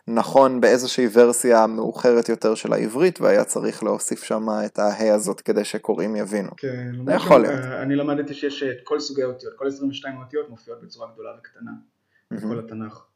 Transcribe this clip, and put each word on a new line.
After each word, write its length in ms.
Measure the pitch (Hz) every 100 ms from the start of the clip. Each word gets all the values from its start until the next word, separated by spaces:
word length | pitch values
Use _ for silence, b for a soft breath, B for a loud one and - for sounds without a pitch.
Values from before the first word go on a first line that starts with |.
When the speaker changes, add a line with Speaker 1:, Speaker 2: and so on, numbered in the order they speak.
| -
Speaker 1:
נכון 540 | 117 - 135 135 127
באיזושהי 460 | 117 123 127 - 123
ורסיה 540 | 110 120 117 127 113 110
מאוחרת 600 | 110 113 - 127 117 117
יותר 260 | 113 113 110
של 180 | 110
העברית, 480 | 110 113 117 180 170
והיה 220 | 104 101
צריך 400 | 113 110 110 -
להוסיף 400 | 107 104 - 113
שם 240 | - 113 110 107 104
את 140 | -
ההא 340 | 104 101 110
הזאת 280 | 104 101 98
כדי 220 | - 107 104
שקוראים 500 | - - 104 98 107
יבינו. 340 | 101 104 92 -
Speaker 2:
כן, 100 | 135 123 123
Speaker 1:
זה 60 | 123
Speaker 2:
למרות 180 | 127 214
Speaker 1:
יכול 300 | - 139 107
Speaker 2:
שם, 60 |
Speaker 1:
להיות. 140 | 135 127
Speaker 2:
אה, 160 | 131
אני 140 | 135 139
למדתי 380 | 147 143 143
שיש, 300 | 139 143 139
אה, 80 | 135
את 60 | 120
כל 160 | - 147
סוגי 240 | 143 135
האותיות, 300 | 127 123 117 -
כל 120 | 139
עשרים 220 | 139 139
ושתיים 280 | 123 139 131
האותיות 320 | 123 151 147
מופיעות 320 | 117 - 113
בצורה 240 | - - 113
גדולה 160 | 113 110 -
וקטנה 320 | - - 117 113 _ _ _ _ -
Speaker 1:
מהמם. 120 | 113
Speaker 2:
בכל 160 | 107 117
התנ"ך. 460 | 110 110 110 - _